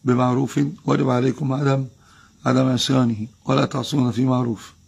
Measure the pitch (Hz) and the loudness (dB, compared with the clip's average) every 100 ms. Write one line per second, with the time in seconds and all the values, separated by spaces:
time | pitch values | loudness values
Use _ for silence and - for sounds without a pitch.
0 | 135 123 127 123 135 - 143 160 - 139 | 0 0 2 0 -2 -2 -4 -4 -2 0
1 | 139 123 131 117 139 135 143 135 131 - | 2 0 0 -2 -4 -2 0 0 -2 -12
2 | _ - - _ 127 127 131 123 - 135 | _ -20 -20 _ 0 2 2 0 2 2
3 | 123 107 110 - - 135 - 135 120 147 | 2 0 -8 -12 -2 0 0 -4 -2 0
4 | 123 113 131 127 120 104 - - | 0 0 0 0 -2 -6 -10 -20